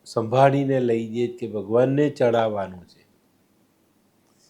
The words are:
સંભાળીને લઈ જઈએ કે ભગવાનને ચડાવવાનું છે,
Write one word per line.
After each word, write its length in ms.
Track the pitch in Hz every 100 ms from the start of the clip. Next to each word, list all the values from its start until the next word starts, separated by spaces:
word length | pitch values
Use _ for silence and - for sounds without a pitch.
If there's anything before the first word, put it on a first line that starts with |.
| -
સંભાળીને 760 | - 113 127 139 139 135 135
લઈ 280 | 120 113 113
જઈએ 200 | 113 120
કે 200 | 120 113
ભગવાનને 600 | 104 98 117 131 139 147
ચડાવવાનું 760 | 143 123 117 113 104 95 90 85
છે, 200 | _ _ _ _ _ _ _ _ _ _ _ _ _ _ _ _